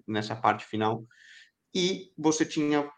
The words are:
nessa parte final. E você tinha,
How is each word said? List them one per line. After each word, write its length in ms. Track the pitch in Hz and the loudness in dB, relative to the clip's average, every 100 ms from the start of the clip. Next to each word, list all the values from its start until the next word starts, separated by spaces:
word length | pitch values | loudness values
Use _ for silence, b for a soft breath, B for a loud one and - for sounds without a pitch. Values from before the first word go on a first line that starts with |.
| - | -6
nessa 280 | 107 107 | -4 -4
parte 300 | 117 107 101 | 0 2 2
final. 400 | - 107 110 113 117 b b b b _ _ | -2 -2 -2 -2 -8 b b b b _ _
E 360 | 185 180 190 - - | 0 0 0 -8 -2
você 300 | 151 156 156 | 2 2 0
tinha, 420 | 156 147 147 143 | 0 0 0 -2